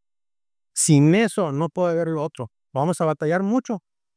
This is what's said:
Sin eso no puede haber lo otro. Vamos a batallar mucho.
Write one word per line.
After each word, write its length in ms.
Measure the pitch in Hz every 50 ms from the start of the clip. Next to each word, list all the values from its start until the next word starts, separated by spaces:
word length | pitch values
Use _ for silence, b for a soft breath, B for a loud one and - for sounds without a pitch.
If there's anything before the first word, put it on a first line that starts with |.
| _ _ _ _ _ _ _ _ _ _ _ _ _ _ -
Sin 400 | - - - 156 139 143 156 170
eso 380 | 214 233 208 - - 190 151 139
no 180 | 139 165 156
puede 220 | - 185 180 175 165
haber 160 | 165 170 165
lo 140 | 160 151 147
otro. 280 | 160 - - 120 110 _ _ _ _ -
Vamos 280 | 131 143 175 170 -
a 60 | 170
batallar 360 | 156 156 - 160 151 170 185 196
mucho. 400 | 196 226 262 - - 226 180 _ _ _ _ _ _ _